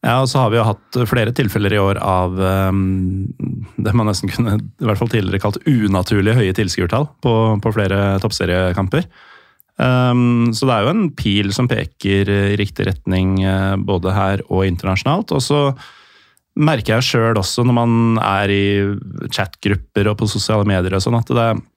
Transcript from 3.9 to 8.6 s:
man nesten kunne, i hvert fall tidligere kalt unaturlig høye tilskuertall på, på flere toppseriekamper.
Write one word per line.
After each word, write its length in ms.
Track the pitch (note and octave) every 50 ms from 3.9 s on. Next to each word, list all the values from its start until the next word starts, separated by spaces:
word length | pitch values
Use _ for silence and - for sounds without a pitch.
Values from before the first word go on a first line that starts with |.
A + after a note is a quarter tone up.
| G2+
man 140 | A#2+ A2 G#2+
nesten 240 | G2 - - F#2+ -
kunne, 220 | - - A2+ G2+ A2
i 240 | G#2 - - _ -
hvert 140 | A2+ G#2+ F#2
fall 100 | - A#2
tidligere 300 | - A#2 G2 F#2 F#2+ F#2+
kalt 200 | - G#2 G2+ - -
unaturlig 720 | - C#3+ A#2+ G#2+ G2+ G2 - A2 - A2+ G#2 F#2+ G#2+ A2+
høye 220 | B2+ A2+ F#2 F#2 -
tilskuertall 500 | A2 F#2+ - - F2+ F2 - A#2 D3 D3 - _
på, 400 | - C3 A#2 A2 A2+ A2 G#2+ G2+
på 100 | G#2 A#2
flere 460 | G#2 A2+ G#2 F#2+ G2 G2 G2+ G2+ G2 G2
toppseriekamper. 840 | G2 A2 - - - E2+ F2+ F#2